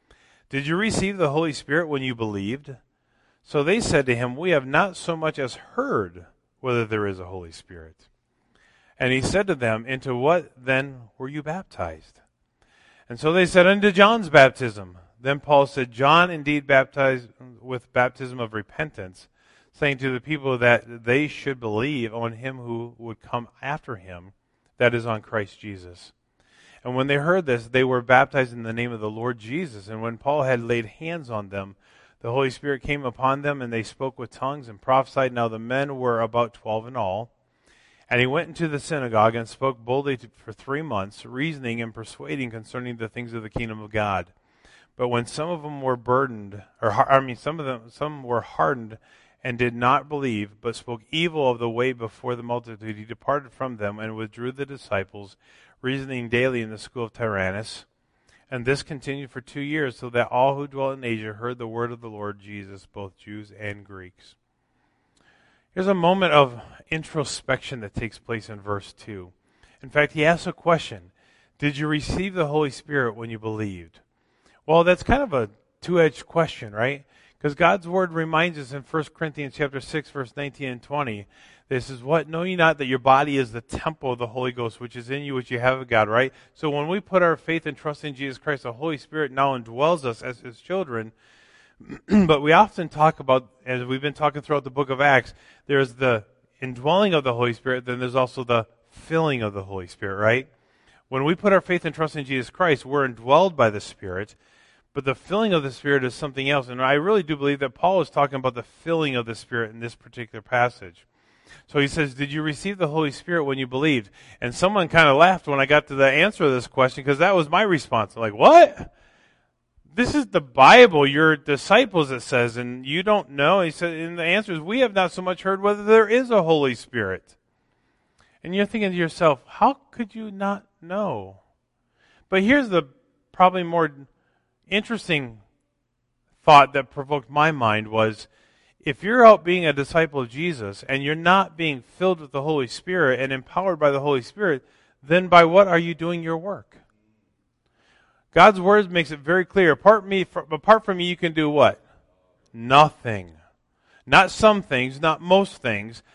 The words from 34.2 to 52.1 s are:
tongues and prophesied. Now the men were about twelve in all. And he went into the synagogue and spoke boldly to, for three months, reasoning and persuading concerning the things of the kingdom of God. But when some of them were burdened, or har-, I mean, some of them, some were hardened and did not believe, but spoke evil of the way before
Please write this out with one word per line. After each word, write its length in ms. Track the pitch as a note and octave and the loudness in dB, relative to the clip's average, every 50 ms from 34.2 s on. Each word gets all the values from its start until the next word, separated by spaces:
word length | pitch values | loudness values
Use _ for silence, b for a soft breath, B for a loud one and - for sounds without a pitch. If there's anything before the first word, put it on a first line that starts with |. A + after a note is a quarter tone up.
| A#2+ - | -16 -16
tongues 360 | - - C3 C3+ D3 D3 B2 | -12 -8 -8 -8 -8 -10 -14
and 140 | A#2 G#2 - | -18 -20 -8
prophesied. 500 | _ C3+ B2+ C3+ C3 - - - C3 B2+ | _ 2 2 2 2 0 0 0 0 0
Now 160 | B2 A#2+ A#2 | 0 -2 -2
the 120 | A2+ A2 A2 | -2 -2 -6
men 400 | A2+ A#2+ B2+ C#3 C#3+ C#3+ C3+ B2+ | -6 -4 -4 -4 -2 -4 -6 -4
were 200 | B2+ B2 A#2 A2+ | -2 0 0 0
about 360 | A#2 A2 A#2 A#2+ A#2+ A2 - | -2 0 0 -2 -2 -2 -6
twelve 320 | - - A2+ A2 A2 A2+ | -10 -8 -6 -6 -6 -8
in 100 | B2 C3 | -8 -8
all. 320 | A#2+ G#2 F#2 F#2+ G#2+ A#2+ - _ _ _ b b b b b b b b b b b b b | -6 -6 -4 -6 -6 -8 -12 _ _ _ b b b b b b b b b b b b b
And 100 | B2 A#2+ | 0 2
he 60 | B2 | 2
went 220 | B2+ C#3 E3+ D#3 | 2 0 -2 -4
into 200 | E3 D#3 - E3+ | -6 -6 -6 -6
the 120 | D#3 D3 C3+ | -4 -4 -8
synagogue 560 | - - D#3+ C#3+ B2+ A#2 A2 G#2+ G#2+ A2+ A2+ | -6 -6 -6 -6 -4 0 2 4 4 4 2
and 120 | A#2 A2+ | 0 -6
spoke 300 | - - - C3+ C3+ B2+ | -10 -6 -4 -2 -4 -4
boldly 400 | A2+ A2+ A#2+ B2+ C#3+ C#3 C#3+ C3 | -4 -6 -4 -4 -2 -2 -4 -6
to, 120 | A#2 A#2+ A2 _ | -6 -8 -18 _
for 160 | _ _ - | _ _ -20
three 300 | G#2+ - - C3+ C#3 D3+ | -20 -14 -10 -8 -8 -6
months, 460 | D#3+ D3 A2 G2 F#2+ G#2 - - - | -6 -6 -6 -6 -6 -6 -12 -18 -20
reasoning 520 | A#2 B2 C3 D3+ E3 D3+ C#3 C3 A#2 A#2 A#2 | -14 -8 -6 -6 -6 -6 -8 -8 -8 -6 -6
and 140 | A#2 A2+ A2 | -8 -10 -12
persuading 560 | A#2 G#2+ - - - C#3+ C#3+ D3+ C#3 B2+ A#2 | -14 -16 -18 -18 -16 -12 -10 -8 -8 -8 -8
concerning 480 | A2+ A2+ G#2 - - B2+ B2 B2 A#2+ | -10 -14 -14 -12 -12 -10 -10 -10 -10
the 100 | A2+ A2+ | -10 -10
things 260 | G#2+ - A#2+ A#2+ A#2 A2+ | -10 -10 -12 -12 -12 -12
of 100 | A2+ A2 | -12 -12
the 80 | G#2 | -10
kingdom 300 | - - A#2 A2+ G#2+ G#2+ | -8 -8 -8 -8 -10 -12
of 100 | G#2+ G#2 | -14 -8
God. 420 | A2 G#2+ G#2 G2+ G2 F#2 F2 - _ b b b b b b b b b b b b | -4 -4 -2 -2 -2 -4 -6 -10 _ b b b b b b b b b b b b
But 140 | - B2 B2 | -6 -4 -2
when 180 | A#2+ A#2+ A#2 | -2 -2 -2
some 220 | - - D3+ D#3 F3 | -4 -8 -8 -6 -6
of 120 | F3 D#3 | -8 -8
them 180 | D3 D3+ D3 C#3 | -10 -12 -12 -6
were 160 | C3 C3 B2+ | -4 -4 -4
burdened, 680 | A#2+ G#2+ B2 B2 C3+ C#3 B2+ A2+ G#2+ G2+ G2 G2+ G2+ - _ _ _ | -4 -2 0 0 0 0 -2 -6 -12 -14 -14 -16 -18 -20 _ _ _
or 100 | A#2 G#2+ | -2 0
har-, 200 | G#2 B2 - - | 2 2 4 4
I 80 | C3+ C3+ | 4 2
mean, 160 | C3+ B2+ A#2 | 2 -2 -8
some 240 | - - D3 D#3+ E3 | -8 -8 -8 -8 -6
of 80 | C#3+ | -8
them, 140 | C3+ B2+ A2+ A2+ A#2+ | -8 -8 -10 -12 -20
some 340 | - - D3 D3+ D3+ C#3+ B2+ | -10 -10 -8 -8 -8 -10 -6
were 180 | A#2+ A#2+ A2 | -4 -4 -4
hardened 560 | - - - - D#3 D#3 C#3 A#2+ A2+ G#2 A2+ - b b b b b b b b - | -4 -6 -4 -2 0 0 0 -4 -8 -12 -16 -20 b b b b b b b b -8
and 160 | B2+ A#2+ A#2 | -8 -2 -2
did 160 | B2 A#2+ A#2 | -2 -2 0
not 340 | A#2+ B2 B2 C#3+ C#3 C3+ D3 | 0 2 2 2 2 0 -4
believe, 500 | D3+ C#3+ C#3 B2 A2 G#2 G#2 G2+ G#2+ _ | -6 -6 -4 -4 -4 -4 -6 -8 -12 _
but 160 | - A#2 A2 | -10 -10 -10
spoke 260 | - - B2 A#2+ A2 - _ | -10 -12 -14 -14 -14 -12 _
evil 400 | D#3+ D#3+ E3+ E3+ D#3 D#3 C#3 B2+ | -4 -2 -2 -2 0 0 0 0
of 80 | A#2+ A2+ | 0 0
the 100 | A#2+ A#2 | -4 -4
way 240 | A2+ A#2+ B2+ C3 B2+ | -2 -2 -2 -2 -2
before 420 | A#2+ A#2 G#2+ | -4 -10 -12